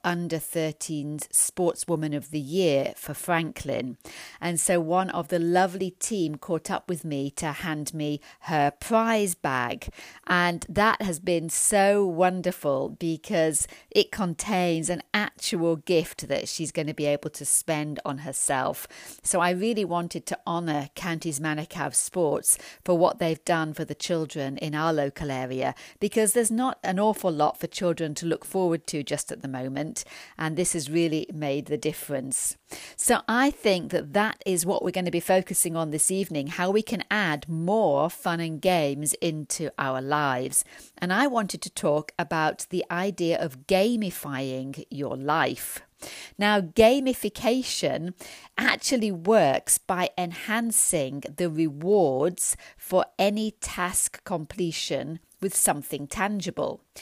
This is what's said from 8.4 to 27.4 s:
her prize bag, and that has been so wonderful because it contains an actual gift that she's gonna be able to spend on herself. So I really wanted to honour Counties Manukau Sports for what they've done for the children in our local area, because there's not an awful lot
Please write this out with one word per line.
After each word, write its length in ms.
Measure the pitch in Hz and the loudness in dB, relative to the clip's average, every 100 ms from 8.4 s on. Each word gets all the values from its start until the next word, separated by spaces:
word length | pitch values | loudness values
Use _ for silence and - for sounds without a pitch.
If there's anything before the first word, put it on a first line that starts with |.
her 280 | - 156 143 | -2 2 2
prize 640 | - - 220 226 226 202 | 0 0 2 4 2 0
bag, 560 | 175 147 131 120 110 - - - - - | -2 -2 0 -2 -4 -10 -14 -20 -18 0
and 360 | 180 175 170 - | 2 4 0 -2
that 320 | 175 214 - | 2 2 2
has 180 | 208 156 | -2 -2
been 300 | 185 170 160 | 0 0 0
so 560 | - - 208 196 202 196 | 0 4 6 6 6 4
wonderful 840 | 165 180 185 180 180 147 135 139 - | 4 4 4 -2 -2 0 0 0 -4
because 680 | 170 160 - 196 160 147 - - _ | -4 -4 -2 2 4 2 -2 -6 _
it 220 | - 196 | 2 2
contains 800 | - 185 160 - 190 180 165 156 | 2 -2 -2 -2 2 2 2 0
an 100 | 175 - | -2 -2
actual 640 | 208 208 - - 180 165 160 | -2 -2 -4 -4 0 2 0
gift 500 | - 175 165 - 147 | 2 2 2 -6 -4
that 200 | 143 - | -4 -2
she's 240 | - 156 | -6 -6
gonna 220 | - 151 | -4 -4
be 140 | 147 147 | -2 0
able 240 | 143 151 | 0 -2
to 140 | - 143 | -8 0
spend 540 | - - 156 151 147 - | 0 0 -2 -2 -6 -6
on 140 | 139 | -6
herself. 680 | 151 - - 135 131 - - - - - | -6 -4 0 0 0 -4 -10 -16 -18 -10
So 160 | - 185 | -2 2
I 120 | 175 | 2
really 340 | 180 214 220 185 | 2 0 0 0
wanted 420 | 170 170 170 - | -2 -4 -6 -6
to 120 | - - | -8 -4
honour 440 | 170 170 147 143 | -4 0 -2 -4
Counties 460 | - 175 165 165 143 | -8 -4 -4 -4 -4
Manukau 540 | 156 151 160 180 143 - | -2 -4 -6 -6 -2 -2
Sports 640 | - 185 160 139 - - - - | -2 0 2 2 2 0 -2 -12
for 140 | - 175 | 2 4
what 220 | 175 - | 6 4
they've 260 | 170 160 - | -2 -2 0
done 280 | 170 160 | 0 0
for 120 | 151 156 | -4 -8
the 100 | 147 | -6
children 600 | - 170 156 160 135 139 | -2 -2 -2 -4 -6 -4
in 180 | 156 151 | -4 0
our 160 | 160 | 2
local 400 | 156 139 - 151 | 2 0 -4 -6
area, 440 | 131 127 131 131 135 - - | -4 -4 -2 -2 -4 -12 -4
because 340 | 208 226 214 | 0 2 4
there's 180 | 240 226 | 4 2
not 280 | 220 254 - | 2 0 -2
an 160 | - 185 | -2 2
awful 320 | 214 208 190 | 2 2 0
lot 260 | 151 | 2